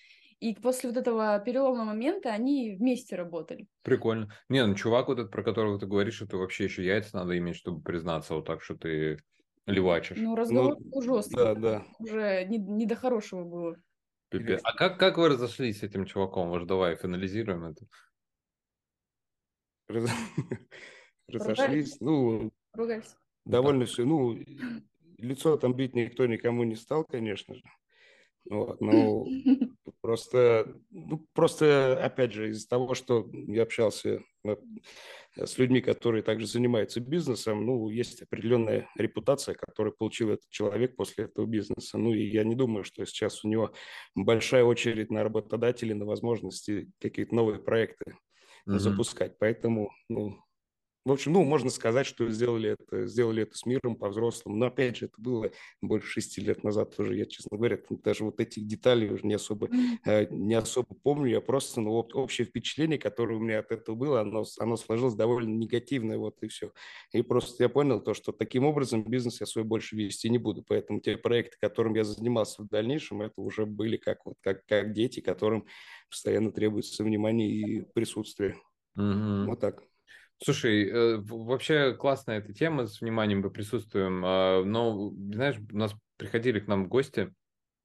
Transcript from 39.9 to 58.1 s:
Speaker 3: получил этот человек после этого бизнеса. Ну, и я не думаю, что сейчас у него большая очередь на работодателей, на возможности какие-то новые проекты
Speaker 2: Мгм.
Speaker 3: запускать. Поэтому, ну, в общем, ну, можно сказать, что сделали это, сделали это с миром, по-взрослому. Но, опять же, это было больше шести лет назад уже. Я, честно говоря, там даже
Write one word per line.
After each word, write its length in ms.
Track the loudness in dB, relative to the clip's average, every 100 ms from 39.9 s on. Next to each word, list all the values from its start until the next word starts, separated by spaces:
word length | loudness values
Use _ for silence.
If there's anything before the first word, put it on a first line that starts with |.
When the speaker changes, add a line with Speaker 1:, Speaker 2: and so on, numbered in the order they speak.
| -2
Speaker 3:
получил 340 | -6 -2 -2
этот 180 | -2 -6
человек 460 | -4 -2 0 -2 -2
после 280 | -6 -4 -8
этого 200 | -4 -2
бизнеса. 500 | -2 -4 -6 -6 -2
Ну, 140 | 0
и 100 | 0 0
я 180 | 0 2
не 100 | 2
думаю, 280 | 0 0 -6
что 200 | -10 -10
сейчас 400 | -4 -4 -2 0
у 40 |
него 240 | 0 0 -4 -16 -18 -10 -2
большая 480 | 2 2 4 6 6
очередь 460 | 6 2 0 -2
на 120 | 0
работодателей, 720 | 0 -2 -2 0 0 0 -2 -4
на 100 | -2
возможности 840 | -2 0 -2 -4 -8 -6 -6 -6 _
какие-то 340 | -8 -6 -2 2
новые 240 | 2 0
проекты 560 | 0 0 0 -4 -16 -16 _ _ _ -16 -2
Speaker 2:
Мгм. 380 | 2 2 2 0
Speaker 3:
запускать. 300 | -2 -4 0
Поэтому, 520 | 0 2 0 0 -2 -8 -6
ну, 300 | -4 -4 -8 _ _ _ _ _ _ 0
в 60 |
общем, 200 | 0 4
ну, 100 | 4 6
можно 240 | 4 2
сказать, 360 | 0 2 2 0
что 220 | -2 -2
сделали 420 | 0 0 2 -2 -4
это, 280 | -4 -6 -2
сделали 360 | 0 2 2
это 140 | -2 -4
с 80 | -2
миром, 300 | -2 -2 -4
по-взрослому. 640 | -4 -2 -2 -2 -6 0
Но, 100 | 0
опять 300 | 2 0 -2
же, 80 | -8
это 80 | -8
было 320 | -4 -2 -2 -6 -16 _
больше 260 | -2 -2 -2
шести 320 | -6 -6 -6
лет 220 | -4 -2
назад 360 | -2 -2 -2 -2
уже. 160 | -2 -2
Я, 80 | -4
честно 320 | -8 -10 -2
говоря, 200 | 0 0
там 220 | -4 -4
даже 240 | -2